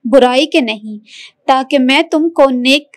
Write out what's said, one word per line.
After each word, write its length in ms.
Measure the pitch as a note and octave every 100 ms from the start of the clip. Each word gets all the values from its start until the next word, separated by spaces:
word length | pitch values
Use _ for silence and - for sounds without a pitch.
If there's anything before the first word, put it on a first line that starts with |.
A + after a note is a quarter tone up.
| B3
बुराई 380 | C4 B3 B3+ D4+
के 160 | D#4+
नहीं, 380 | A#3 G#3+ G#3+ G#3 _ - - _ -
"ताकि 300 | C4 C4 C#4+
मैं 320 | B3+ C#4 E4
तुमको 400 | D#4+ E4 E4 C4+
नेक 380 | B3 B3 C#4+ -